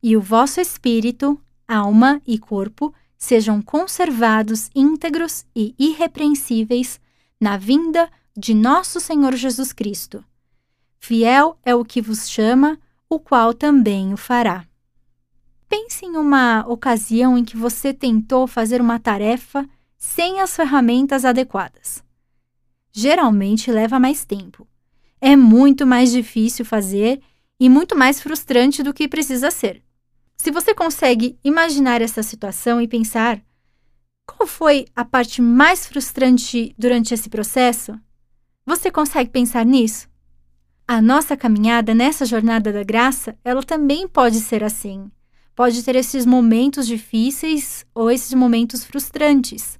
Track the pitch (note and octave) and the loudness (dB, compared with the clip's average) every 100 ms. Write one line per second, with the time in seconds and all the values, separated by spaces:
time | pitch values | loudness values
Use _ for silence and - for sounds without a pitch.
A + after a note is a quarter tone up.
0 | A#3 A3 F#3+ A3 C#4 D#4 F4+ - B3+ A3+ | 2 0 2 2 2 0 -6 -4 -2 0
1 | A3+ A#3+ C#4 D4 _ _ _ A3 G3+ G#3+ | -2 -2 -4 -4 _ _ _ -2 2 4
2 | B3+ C#4+ - A3 - G3+ G3+ - D4+ - | 4 2 -2 -6 -6 -8 -8 -6 -8 -8
3 | _ _ - A#3 A3 G#3+ G#3 D4 F#4 - | _ _ 0 0 2 -2 -2 -4 -4 -4
4 | F4+ A#3+ A3+ A3 G#3+ A3 - - C#4 D#4 | -4 0 0 0 0 -4 -6 2 2 2
5 | E4 D#4 E4 - - - G#3+ - C#4+ D#4 | -4 -4 -4 -8 -12 -6 -6 -2 -2 0
6 | E4 - D4+ C#4+ - A3+ A3 B3 B3 - | -4 -2 -2 -2 -2 -4 -2 -2 -4 -10
7 | _ _ _ _ G#3+ G3+ G3 C#4 E4 D#4+ | _ _ _ _ -2 -2 0 0 2 0
8 | E4 _ _ - G3+ A3 A3+ D4+ - F4 | 0 _ _ -14 0 2 4 2 0 -10
9 | - D#4 C#4 C4 C4 A#3 C4 - G#3 G3+ | -4 0 0 0 -4 -4 -6 -6 -10 -8
10 | - G#3 _ _ _ _ _ _ _ _ | -14 -18 _ _ _ _ _ _ _ _
11 | - A3+ A3+ C4 D4+ E4 - A#3+ A#3 - | -4 0 4 4 2 0 -2 0 0 -6
12 | G#3+ A3 - - A3 B3+ D4 D#4 _ _ | -6 -6 -6 -2 2 4 2 0 _ _
13 | _ D#4+ _ C4 A3+ A#3+ D4 C#4+ G#3+ G3 | _ -8 _ 2 2 0 2 4 4 0
14 | F#3+ G3+ - A#3+ A3+ F3+ E3+ _ _ _ | -4 -6 -4 -2 0 -4 -10 _ _ _
15 | _ _ _ _ _ _ _ G#4 A4+ - | _ _ _ _ _ _ _ -8 -8 -14
16 | F#4 E4 D4 C#4 A#3+ A3+ A3 A#3+ C4+ A3+ | -10 -4 0 2 2 0 -2 -6 -2 -2
17 | - A3+ B3+ B3 A3+ A3+ A#3 A#3 C#4 C4+ | -2 0 2 2 0 -4 -6 -4 -6 -4
18 | C4 A3 A3 C4 B3+ - A3 B3 A#3+ A#3 | 0 0 0 -2 -2 -2 -2 0 0 -2
19 | A#3 G3+ G#3 B3 - C#4+ C#4 _ _ _ | -4 -2 -2 -2 -4 -10 -10 _ _ _
20 | - - F4 F#4+ F#4+ - D#4 C#4 A#3 B3 | -10 -4 -4 -2 -4 -2 0 2 2 2
21 | C4+ C4+ B3+ B3 C4 G3 F3+ _ - - | 0 0 0 0 -2 -6 -10 _ -16 -16
22 | _ _ _ _ _ _ _ _ _ - | _ _ _ _ _ _ _ _ _ -4
23 | A#3+ E4+ C#4+ G#3 G3 A3 A#3 A3 A3 C4 | 0 2 2 0 0 -2 0 -2 0 0
24 | B3+ D4 - G3+ F#3 _ - _ _ _ | 0 -2 -6 -10 -12 _ -20 _ _ _
25 | _ _ C4 C#4 A#3+ A3+ C#4 C4+ C4+ B3 | _ _ 6 8 8 8 6 4 2 4
26 | B3+ B3 A3+ - A3 - A3+ A3 G3 G3+ | 4 2 -4 -2 -2 -4 -4 -4 -4 -2
27 | A3 C4+ _ _ _ _ B3+ C4 F4+ E4+ | -2 -2 _ _ _ _ 4 6 4 0
28 | C4 C#4 - D#4 - A#3+ B3+ C#4+ C#4 C#4 | 0 0 -6 -10 -2 0 0 0 -6 -4
29 | D4 D#4+ D4+ B3+ C#4 - A3+ F#3 _ _ | -6 -4 -4 -4 -4 -4 -8 -8 _ _
30 | _ _ _ _ - D#4 F4 G#4+ E4 - | _ _ _ _ -6 -2 -2 0 -2 0
31 | C#4+ B3 B3 - C#4 D#4+ E4 C#4+ C4 A#3+ | 0 0 -2 -4 -2 0 0 0 0 0
32 | A3+ A3+ G#3+ - G3+ G3 - A#3+ A#3 A#3 | -2 -4 -8 -10 -12 -6 -2 -2 -2 -2
33 | A3 A#3 A3+ G#3+ _ _ _ _ _ _ | -4 -2 -2 -2 _ _ _ _ _ _
34 | _ _ - - G#4+ - D#4+ C#4+ - - | _ _ -20 -6 -6 0 2 2 0 -8
35 | B3 C4 A#3+ - A#3+ A#3+ D4+ F4+ - C#4+ | -2 -2 -2 0 2 6 4 2 -4 -8
36 | C4+ - B3+ B3 - A#3+ A3+ - A#3+ A#3+ | -8 0 2 2 2 -6 -6 -2 0 0
37 | A3+ A#3 A3 G#3+ G#3+ - B3 A#3+ - A3 | 0 -4 -6 -8 -6 0 0 0 -8 -16
38 | _ _ _ _ _ _ - F4 F#4+ - | _ _ _ _ _ _ -6 -4 -2 -2
39 | D4+ D#4 B3 C4 B3 B3 A3+ C4+ A3+ A3 | -2 -2 -2 -2 -2 0 2 2 2 -4
40 | - _ _ _ _ _ _ _ - A#3 | -16 _ _ _ _ _ _ _ -4 2
41 | A3 C4+ D4+ C#4+ A#3+ G#3+ G#3+ A#3 A3 A3+ | 4 4 0 -4 0 2 2 0 2 2
42 | B3+ D#4 B3 A3+ A3 A3+ G#3+ G3+ G3 A3 | 2 0 -2 0 0 0 -2 -4 -2 0
43 | B3+ C4+ - A3 - B3+ C4 D#4+ C#4+ D4 | 0 0 -8 -12 -4 -4 -2 -2 0 0
44 | F#4+ - B3 A3+ A3 A3 G#3 G#3+ G#3 G3 | -2 2 2 2 -2 -4 -4 -8 -12 -14
45 | G3 _ _ _ _ - B3 A#3+ A#3 B3+ | -16 _ _ _ _ 0 0 0 0 -2
46 | B3+ C#4 A#3+ B3+ A#3 A3+ C4 C#4+ B3 A#3 | 0 -2 2 4 4 4 2 -2 -4 -4
47 | - A3 A#3 C#4 D#4+ D4+ - - - - | -4 -2 -2 -2 -4 -4 -4 -12 -14 -4
48 | A3+ B3+ B3+ C4 B3+ A#3 A#3 A#3+ - C#4+ | 0 0 0 2 2 2 0 -6 -10 -10
49 | C#4 D4 D4+ C#4+ B3+ A3 - - | -10 -2 2 4 2 -8 -14 -16